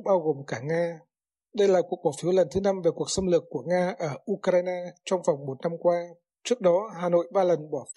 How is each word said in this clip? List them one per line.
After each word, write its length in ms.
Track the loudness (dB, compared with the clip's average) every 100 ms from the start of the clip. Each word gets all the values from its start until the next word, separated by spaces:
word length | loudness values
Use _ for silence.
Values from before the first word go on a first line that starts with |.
| 0
bao 140 | 0
gồm 260 | 2 -2 -4
cả 120 | -8
Nga. 360 | -4 -2 -2 -6 _ _ _ _ _ 0
Đây 120 | 4
là 140 | 4 2
cuộc 100 | -2
bỏ 80 | -4 -2
phiếu 100 | 0
lần 160 | 2 2
thứ 100 | 2
năm 140 | 0 2 0
về 60 | 0
cuộc 140 | -4
xâm 180 | -2 2
lược 160 | 2 0
của 140 | -8 -2
Nga 260 | 0 0 -2
ở 100 | -6 -6 -6
Ukraine 540 | -4 2 2 2 -4 -8 -12 -4
trong 160 | -2 0
vòng 180 | -2 -2
một 100 | -6
năm 80 | -6 0
qua. 160 | 0 0 -2 -14 _ _
Trước 180 | -4 0
đó, 300 | 4 2 0 -6
Hà 80 | 2
Nội 180 | 2 2
ba 100 | 2
lần 280 | 2 2 -2
bỏ 140 | -10 -10